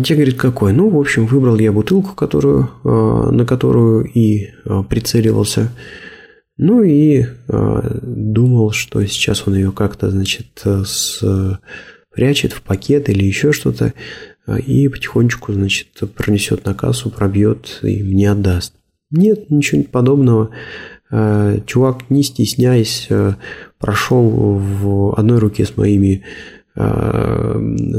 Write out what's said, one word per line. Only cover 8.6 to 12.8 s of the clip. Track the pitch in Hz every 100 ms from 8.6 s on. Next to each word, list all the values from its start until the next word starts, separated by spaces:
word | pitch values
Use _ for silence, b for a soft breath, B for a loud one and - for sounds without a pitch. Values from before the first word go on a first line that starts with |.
| 110
что | 107 - 107 98
сейчас | - - 101 -
он |
её | 98 95
как-то, | - 101 - 104
значит, | 98 95 - - -
э, | 107 98
с-, | 95 - - - 101 98 95 98 B B B B B
прячет | - 131 139 -
в | -
пакет | - 95